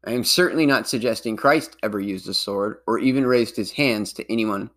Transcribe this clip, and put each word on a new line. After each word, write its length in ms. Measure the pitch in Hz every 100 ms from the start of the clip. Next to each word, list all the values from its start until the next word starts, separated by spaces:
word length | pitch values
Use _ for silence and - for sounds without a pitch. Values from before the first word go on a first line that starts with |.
| -
am 180 | 123
certainly 420 | 110 - 180 147 147
not 220 | 131 110
suggesting 480 | 127 120 110 117 110
Christ 400 | 139 156 - -
ever 180 | 107 104
used 280 | 101 95 101
a 60 |
sword 440 | 90 - 98 104 - -
or 120 | 113
even 280 | 131 131 127
raised 300 | 123 113 -
his 160 | 98
hands 400 | - 139 107 101
to 180 | - -
anyone 380 | 113 110 98 107